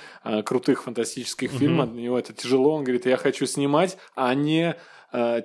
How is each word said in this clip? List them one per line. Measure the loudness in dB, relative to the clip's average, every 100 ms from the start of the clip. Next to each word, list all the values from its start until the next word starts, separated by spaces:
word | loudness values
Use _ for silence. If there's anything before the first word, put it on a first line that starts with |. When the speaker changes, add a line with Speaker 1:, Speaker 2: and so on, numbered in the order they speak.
| -20 -14
Speaker 1:
э, | -4 -2
крутых | 0 0 2 0
фантастических | 0 -6 -6 -6 -10 -6 -6
Speaker 2:
Мгм. | 0
Speaker 1:
фильма, | 2 2 0
для | -4
него | -2 -2
это | -4
тяжело. | -10 0 4 4 2
Он |
говорит: | 0 0 2
«Я | 2
хочу | 2 0 -4
снимать, | 0 2 4 2 -2 -14 -2
а | 0 0
не, | 2 2 0 -4 -12 -20 -8
э, | -2 0 0